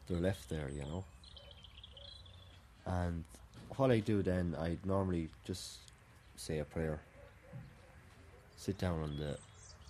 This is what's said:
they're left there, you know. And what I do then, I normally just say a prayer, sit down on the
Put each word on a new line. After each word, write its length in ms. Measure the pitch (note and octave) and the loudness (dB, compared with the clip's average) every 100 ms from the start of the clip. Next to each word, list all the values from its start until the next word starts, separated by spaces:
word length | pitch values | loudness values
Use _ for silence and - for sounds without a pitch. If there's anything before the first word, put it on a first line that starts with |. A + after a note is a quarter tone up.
| - | -2
they're 100 | E2+ | 2
left 280 | F#2 - - | 4 2 -2
there, 220 | D#2+ C2+ | -4 -2
you 80 | C#2+ | -4
know. 220 | C#2 F2 G2 - - - - - - - - - - - - - - - - - F2 | -4 -4 -6 -12 -18 -18 -18 -18 -18 -18 -18 -16 -16 -16 -16 -18 -18 -20 -20 -8 0
And 380 | F2+ F2 E2+ - - - - - - | 2 2 0 -4 -12 -16 -14 -6 4
what 140 | C3+ | 6
I 100 | A2+ | 6
do 220 | G#2+ G#2 | 6 4
then, 340 | F#2+ F#2 F2 D2 | 6 4 4 2
I 180 | E2 E2 | 0 0
normally 440 | F#2+ G2 F#2 F2 D#2+ - | 2 4 4 2 0 -4
just 340 | - F2+ - - - - - - - - | -6 -6 -6 -12 -16 -20 -20 -20 -18 -8
say 220 | - D#2 | -2 0
a 60 | |
prayer, 360 | D2 E2+ D#2+ D2+ - - - - - - - - - - - - - - - - | 0 0 2 0 -4 -18 -18 -18 -14 -12 -12 -16 -20 -20 -20 -20 -20 -20 -20 -6
sit 220 | - F#2 | -2 2
down 220 | F#2 D#2+ | 2 2
on 140 | D2+ D2 | 2 0
the 200 | D2 - - - - - - | -2 -2 -6 -16 -16 -16 -14